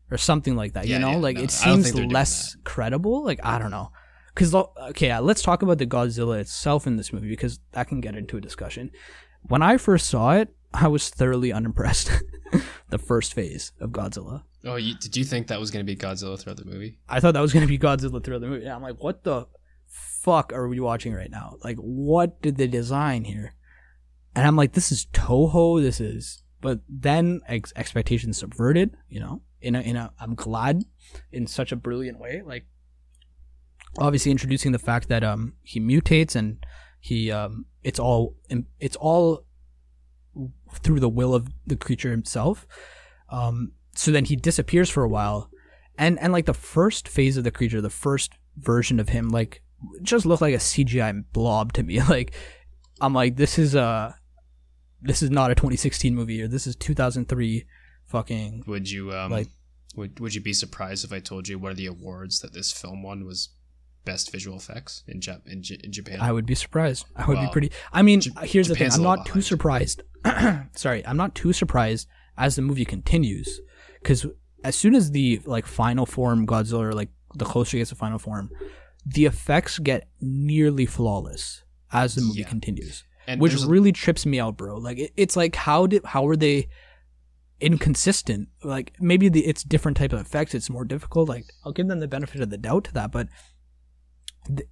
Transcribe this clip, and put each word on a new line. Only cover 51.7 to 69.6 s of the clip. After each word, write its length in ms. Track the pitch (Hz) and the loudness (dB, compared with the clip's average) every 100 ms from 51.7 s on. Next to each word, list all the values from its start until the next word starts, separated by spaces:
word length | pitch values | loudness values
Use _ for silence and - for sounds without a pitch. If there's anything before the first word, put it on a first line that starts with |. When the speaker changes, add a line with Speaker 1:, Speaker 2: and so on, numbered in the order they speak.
Speaker 1:
to 100 | - | 0
me. 160 | - 104 | 0 2
<laughs> 80 | 135 | 4
Like, 260 | 135 123 - - - - - _ - | 4 2 -8 -18 -20 -20 -20 _ -2
I'm 120 | 135 | 0
like, 220 | 131 123 127 | 4 2 4
"This 220 | 143 - | 2 4
is 160 | 147 | 4
a, 420 | 139 117 113 110 - _ _ _ _ _ _ _ _ | 4 2 0 -6 -10 _ _ _ _ _ _ _ _
this 220 | 131 - | -4 0
is 80 | 143 | 2
not 180 | 139 127 | 2 4
a 60 | 123 | 4
twenty 200 | 139 123 | 2 2
sixteen 380 | 143 - 127 120 | 0 0 0 0
movie, 240 | 113 110 | -2 -4
or 60 | 110 | -4
this 200 | 131 131 | -4 -6
is 80 | - | -6
two 180 | - | -4
thousand 340 | 139 127 123 120 | 0 0 -2 -4
three 380 | 123 117 113 - _ _ _ _ | -2 0 -2 -6 _ _ _ _
fucking," 580 | 117 - 110 107 113 107 | -6 -4 -6 -8 -10 -8
Speaker 2:
Would 220 | 101 95 | -8 -8
you, 200 | 98 98 | -8 -8
um, 200 | 95 95 | -8 -6
Speaker 1:
like 160 | 107 107 _ _ _ - - | -6 -6 _ _ _ -20 -14
Speaker 2:
would, 240 | 98 - | -14 -10
would 160 | 113 104 | -10 -8
you 60 | |
be 120 | 104 | -4
surprised 500 | 98 92 - 95 98 | -4 -6 -10 -10 -8
if 80 | - | -10
I 80 | 98 | -12
told 280 | - 95 95 | -10 -12 -10
you 100 | 95 | -10
one 140 | 95 | -10
of 60 | 95 | -10
the 100 | 92 | -10
awards 520 | 87 92 90 92 - | -12 -16 -14 -8 -8
that 120 | 98 | -8
this 180 | 90 98 | -10 -8
film 300 | - 95 95 | -8 -12 -14
won 240 | 95 101 92 | -12 -12 -10
was 240 | 92 - _ _ _ _ _ - | -10 -10 _ _ _ _ _ -10
best 260 | 92 - | -8 -8
visual 240 | 95 98 92 | -10 -12 -14
effects 480 | - 123 139 - - | -16 -16 -16 -18 -14
in 120 | 95 | -12
Jap-, 260 | 92 92 - | -12 -12 -16
in 160 | 95 | -14
J-, 160 | 90 98 | -14 -14
in 80 | 101 | -14
Japan? 280 | 101 98 95 | -14 -12 -6
Speaker 1:
I 100 | 120 | -2
would 140 | 113 113 | -2 -2
be 100 | 123 | -4
surprised. 500 | - 160 160 123 - - | -2 -2 -2 -4 -10 -4
I 100 | 113 | 0
would 100 | 131 | 0
be 40 | |
Speaker 2:
Well, 100 | 135 | 0
Speaker 1:
pretty, 200 | 151 143 - - | 0 -2 -6 -4
I 120 | 170 | 6
mean, 180 | 202 202 | 8 8
Speaker 2:
J-, 100 | 131 - | 4 -6
Speaker 1:
here's 240 | - 190 175 | 0 2 4
the 80 | 151 | 2
thing. 140 | 131 | 2
Speaker 2:
Japan's 60 | 135 | 4
Speaker 1:
I'm 60 | 175 | 2
Speaker 2:
a 40 | |
little 80 | 190 | 2
Speaker 1:
not 80 | - | 0
too 60 | |
Speaker 2:
behind. 120 | 196 190 | -2 0
Speaker 1:
surprised. 580 | 165 | 0